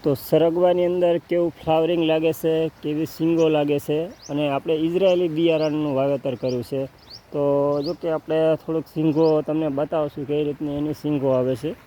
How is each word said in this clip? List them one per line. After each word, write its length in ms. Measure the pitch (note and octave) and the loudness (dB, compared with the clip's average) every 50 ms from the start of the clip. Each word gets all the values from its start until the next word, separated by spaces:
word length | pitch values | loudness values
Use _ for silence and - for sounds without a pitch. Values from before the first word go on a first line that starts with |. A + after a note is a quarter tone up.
તો 120 | - D#3+ C#3 | 2 0 0
સરગવાની 720 | - - - - D#3 D#3+ E3+ E3 F3 F3+ F3+ F3 F3+ F3+ | 0 0 0 2 4 4 4 2 4 4 4 4 4 2
અંદર 300 | F3 F3+ F3+ F3+ E3+ E3+ E3+ - - | 0 2 2 2 2 2 0 -2 -2
કેવું 240 | F3 F3 E3+ E3+ D3+ - | 0 0 0 0 -4 -6
ફ્લાવરિંગ 440 | - E3 D#3+ D#3+ E3 D#3+ F3 E3+ E3 | -2 0 2 2 2 2 0 0 2
લાગે 280 | D#3+ D#3+ D#3+ D#3+ E3 | 2 2 2 2 0
છે, 220 | D#3 - - D#3+ D#3+ D#3+ D#3+ D#3+ - - | -2 0 -2 0 0 0 0 -2 -6 -8
કેવી 300 | - D3 D3+ D3+ D#3+ - - | -8 -6 -4 -4 -4 -6 -4
શીંગો 300 | - D#3+ E3 E3+ E3 E3 D#3 | -2 0 0 2 4 2 4
લાગે 300 | D#3 D3 D3 D3 D3 C#3+ | 4 2 2 2 0 -2
છે. 200 | - - D3 D3+ E3 F#3+ B3+ - - - | -2 -2 -4 -4 -4 -6 -10 -18 -12 -8
અને 140 | C#3+ D3 D3+ C#3+ | -4 -2 -2 0
આપણે 260 | C#3 C#3 - F3 D#3+ D3+ D#3+ | -2 -2 -2 -2 -2 0 0
ઇઝરાયેલી 420 | E3 E3+ F3+ F#3+ F#3+ F3+ F3 F3+ E3+ | 0 0 2 4 4 4 2 0 0
બિયારણનું 680 | D3+ D#3 E3+ E3 D#3+ D#3 D#3 D#3 D3 D3+ D3+ D3 C#3 | 0 2 2 2 2 2 0 0 0 -2 -2 -2 0
વાવેતર 400 | C3 C3+ C#3 C#3+ C3 - C#3+ B2 | 0 0 0 0 -2 -2 -6 -6
કર્યું 300 | A2+ - B2+ B2+ B2 A#2 | -4 -4 -4 -4 -4 -6
છે. 160 | - C#3+ C3+ C3+ C3+ - - - - - - - - | -6 -6 -6 -6 -6 -10 -20 -20 -20 -20 -20 -20 -8
તો 100 | - D3 C#3+ C#3+ C#3+ C#3+ C#3 C#3+ C#3+ D3 C#3+ | -4 -2 0 2 2 2 2 0 0 -2 -2
જો 80 | D#3+ F3 - | -4 -6 -4
કે 80 | - E3+ | -4 -4
આપણે 300 | D#3+ D3+ - - D#3 D#3+ D#3+ D#3+ D#3+ C#3+ | -4 -4 -4 -2 0 2 2 2 2 0
થોડુંક 240 | - - D#3+ D#3+ D3+ - - | -2 -4 -4 -4 -4 -4 -4
શીંગો 320 | D#3+ D#3 D#3+ C#3+ D3+ D#3+ D#3 D#3 D3+ | 0 0 0 2 4 4 4 4 2
તમને 260 | D3+ - D3+ D#3 D#3+ D3+ | 0 -2 -2 -2 -2 -2
બતાવશું, 580 | C#3 C#3 D3+ - - D#3+ D3+ D3 - - C#3+ | -2 -4 -4 -2 -2 -2 -2 -4 -6 -8 -6
કઈ 160 | B2+ D3 D3+ D3+ | -4 -2 -2 -2
રીતની 340 | D3 D3 C#3+ D#3 D3 C#3+ D3 | -2 -4 -6 -6 -6 -4 -4
એની 200 | D3 D#3 D3 - | -4 -4 -6 -6
શીંગો 260 | - D3+ D3+ C#3 C3 C3+ C3 | -4 -2 -2 0 0 2 2
આવે 180 | B2+ B2+ B2+ C3 | 2 2 0 -2
છે. 140 | A#2 C#3 D#3 E3+ - - | -2 -4 -8 -8 -10 -16